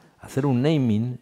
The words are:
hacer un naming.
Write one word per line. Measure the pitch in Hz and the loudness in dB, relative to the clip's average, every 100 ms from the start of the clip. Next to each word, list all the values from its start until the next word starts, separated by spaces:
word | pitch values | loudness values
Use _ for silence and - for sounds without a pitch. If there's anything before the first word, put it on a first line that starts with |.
| - _ | -20 _
hacer | - - | -8 -2
un | 139 123 | 0 2
naming. | 139 160 127 107 120 123 | 2 2 2 0 -2 -6